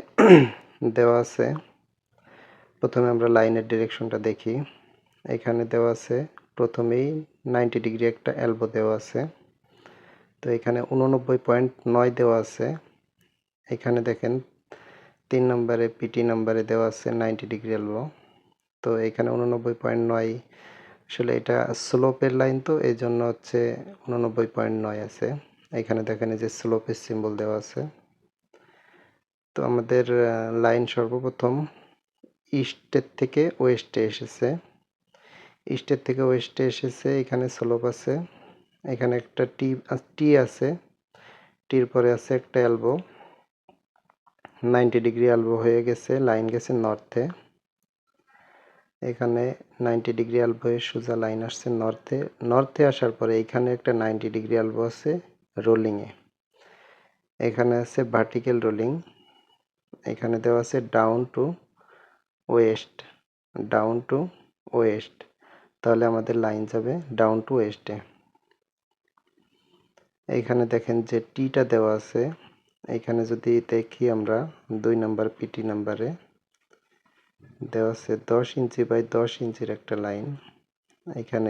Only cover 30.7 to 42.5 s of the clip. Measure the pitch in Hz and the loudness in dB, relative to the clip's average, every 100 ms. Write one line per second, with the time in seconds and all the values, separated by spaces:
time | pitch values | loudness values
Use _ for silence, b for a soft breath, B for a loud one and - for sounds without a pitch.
30.7 | 117 117 - 113 123 127 127 120 131 151 | 2 0 -2 -2 -2 -6 -2 0 0 -4
31.7 | b b b _ _ - _ _ 143 131 | b b b _ _ -20 _ _ -4 -2
32.7 | - _ 143 - - 127 - 160 - 127 | -6 _ -2 -2 -2 -2 2 0 2 2
33.7 | 120 - - 110 - 113 - 123 170 - | 2 -2 -2 -2 -4 -12 -4 -2 -2 -8
34.7 | _ _ _ _ B B B B B - | _ _ _ _ B B B B B -8
35.7 | 131 - 131 - 131 131 127 120 - 131 | -8 -2 -4 -2 0 2 0 -2 -2 -2
36.7 | 117 131 - 135 139 131 127 127 - 117 | -2 -6 -4 -2 -2 -2 -2 -4 -4 -2
37.7 | 117 120 117 - 143 175 B B B B | 0 -2 -4 -4 -4 -6 B B B B
38.7 | _ - 123 123 123 - - 127 - 135 | _ -8 -2 0 0 -4 -4 -4 -2 -4
39.7 | 131 - 123 - - 151 143 117 - 135 | -4 -6 -8 -8 0 4 6 4 0 -4
40.7 | 175 - _ _ B B B B B _ | -4 -10 _ _ B B B B B _
41.7 | 131 123 131 123 120 - 127 - | 0 2 4 4 2 0 -4 0